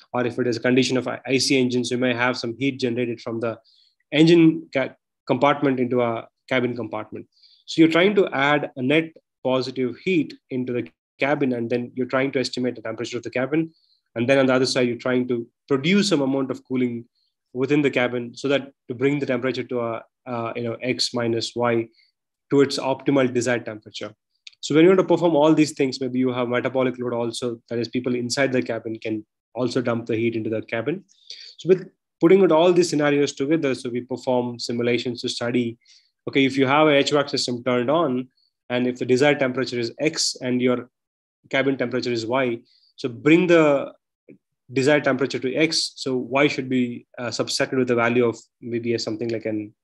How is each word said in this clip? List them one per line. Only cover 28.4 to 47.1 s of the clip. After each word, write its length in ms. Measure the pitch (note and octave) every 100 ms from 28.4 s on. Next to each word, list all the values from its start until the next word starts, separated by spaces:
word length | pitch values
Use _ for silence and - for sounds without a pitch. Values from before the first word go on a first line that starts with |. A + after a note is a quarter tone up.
| C3+
the 100 | B2+
cabin 360 | B2 A2+ A2+ A2+
can 260 | A2+ A2 - _ _
also 280 | A2+ B2+ C3+
dump 240 | A#2+ A2+
the 100 | A#2
heat 200 | A2+ A#2
into 140 | A2+ A2
the 120 | A2
cabin. 420 | - A2+ A#2 F#3 - _ - - - -
So 120 | D#3
with 200 | F#3 - _ _ _
putting 200 | E3 F#3+
it 100 | F#3
all 220 | D#3 F3
these 160 | F3 E3+
scenarios 440 | D3 D3 C#3+ C#3
together, 420 | - C#3 D#3+ C#3
so 140 | B2 B2+
we 120 | A#2+
perform 580 | A#2+ B2 - B2 B2 A#2+
simulations 640 | - A#2+ A#2+ A#2+ B2 A#2+
to 80 | B2
study, 480 | - A#2+ B2 A#2 A2+ _ _ _ _ -
okay, 160 | C#3
if 120 | C3+ C3
you 100 | C3
have 200 | D3 D#3
a 80 |
H 160 | C#3+ C#3+
vac 180 | D3 C#3
system 340 | C3 - B2
turned 260 | B2+ B2 A#2+
on, 380 | D#3+ D3+ B2 C3 _ _ _ -
and 180 | B2 B2
if 100 | B2
the 60 |
desired 340 | B2 B2+ D3 C#3
temperature 400 | C3 B2 A#2+ B2
is 140 | A#2 -
X 360 | D#3 - - -
and 200 | B2+ B2
your 280 | B2 B2 - _ _ _ _ _ -
cabin 280 | C#3 C3+ C3+
temperature 340 | B2 B2 B2
is 140 | A#2
Y, 340 | A2 C3 B2+ A#2 - _ _
so 120 | - C3
bring 400 | A#2 C#3+ E3+ F3
the 460 | E3+ D3+ C#3 - - _ _ - - _ _ -
desired 320 | B2+ C3 D3
temperature 340 | C#3+ B2+ C3+ B2+
to 160 | B2+
X, 380 | B2 D#3+ D#3+ -
so 220 | - C3+ B2+
Y 300 | A#2 C3+ D3
should 200 | - C3
be, 380 | B2+ A#2+ B2 -